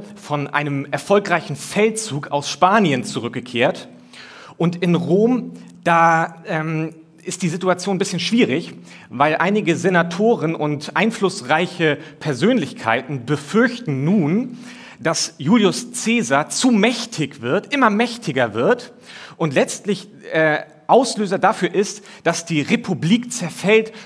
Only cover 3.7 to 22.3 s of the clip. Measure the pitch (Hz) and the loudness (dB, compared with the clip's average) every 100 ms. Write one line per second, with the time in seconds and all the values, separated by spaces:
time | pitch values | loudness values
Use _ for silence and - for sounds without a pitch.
3.7 | - - - - - - - - - 170 | 0 -10 -20 -20 -20 -20 -20 -14 -2 -2
4.7 | 175 175 165 135 185 233 247 - - - | 0 0 0 2 2 4 2 -4 -12 -20
5.7 | - 170 170 170 165 170 - - 165 160 | -6 2 4 4 4 0 -6 -6 -4 -2
6.7 | 156 160 - - - - - 175 165 180 | -4 -4 -8 -20 -16 -12 -4 -4 -2 0
7.7 | 180 196 185 190 175 - 233 175 139 - | 0 0 -2 -2 -2 0 2 4 0 -4
8.7 | - - - - 123 151 156 180 214 165 | -12 -20 -20 -6 0 2 2 2 2 0
9.7 | 147 190 175 170 175 220 208 156 160 151 | 2 2 2 2 2 2 2 0 -2 -2
10.7 | 139 - 156 214 - 190 - 127 156 180 | -4 -4 0 0 0 -2 -2 0 0 0
11.7 | - 160 143 - - 147 123 - 254 139 | 0 0 0 -6 -8 -6 0 2 2 -2
12.7 | - 113 120 131 139 113 143 - 214 247 | -6 -2 -2 -2 -8 -4 -4 0 2 2
13.7 | 240 - 135 147 208 147 196 247 - - | 0 -6 -2 0 2 2 0 -2 -10 -18
14.7 | - - - 143 - - - 139 233 190 | -20 -20 -6 -4 -2 -4 -4 2 4 4
15.7 | - - - 214 233 131 139 151 - 262 | 0 -6 -6 0 0 2 0 0 0 2
16.7 | 220 208 - - - - - 117 180 - | 4 4 0 -6 -6 -6 -4 -2 -2 -2
17.7 | 285 233 208 240 - - 131 120 107 156 | 2 2 2 0 -4 -4 0 0 2 0
18.7 | 247 - - - - - - 160 165 - | 0 -4 -20 -20 -20 -16 -4 -2 0 0
19.7 | - 196 202 - 143 - 160 156 151 - | -2 -4 -6 -8 -20 -6 0 2 0 -6
20.7 | - - 208 262 - 196 180 190 220 175 | -8 2 4 4 -2 -4 0 0 2 -2
21.7 | 175 202 - - - 165 | 0 -2 -4 -16 -6 -2